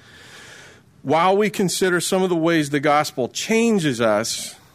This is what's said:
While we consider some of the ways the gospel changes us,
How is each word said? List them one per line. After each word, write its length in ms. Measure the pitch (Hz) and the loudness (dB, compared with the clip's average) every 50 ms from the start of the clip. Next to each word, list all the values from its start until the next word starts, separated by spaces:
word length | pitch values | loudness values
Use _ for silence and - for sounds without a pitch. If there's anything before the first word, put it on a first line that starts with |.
| - - - - - - - - - - - - - - - - _ _ _ - | -20 -20 -20 -20 -20 -20 -20 -20 -20 -20 -20 -20 -20 -20 -20 -20 _ _ _ -10
While 360 | - 131 151 160 175 190 196 | -4 0 0 2 4 4 2
we 120 | 202 214 196 | 2 2 0
consider 520 | - - 196 165 - - 190 185 175 170 | 0 -2 -2 -2 0 0 0 0 0 0
some 220 | - - 202 185 190 | 0 -2 0 0 0
of 60 | 185 | 0
the 60 | 175 | 0
ways 360 | 165 160 170 170 160 147 139 | 0 0 2 2 0 0 -2
the 100 | 147 147 | -2 -2
gospel 480 | 139 151 143 147 147 - - 135 120 113 | 2 2 2 2 0 -2 -4 -6 -6 -6
changes 720 | - - - - 220 226 233 233 214 196 151 147 120 110 | -6 -8 -4 0 0 2 2 2 2 0 0 -2 0 0
us, 540 | 120 110 104 104 117 - - - - - - - - _ | 0 2 2 0 0 -4 -6 -8 -10 -12 -16 -20 -20 _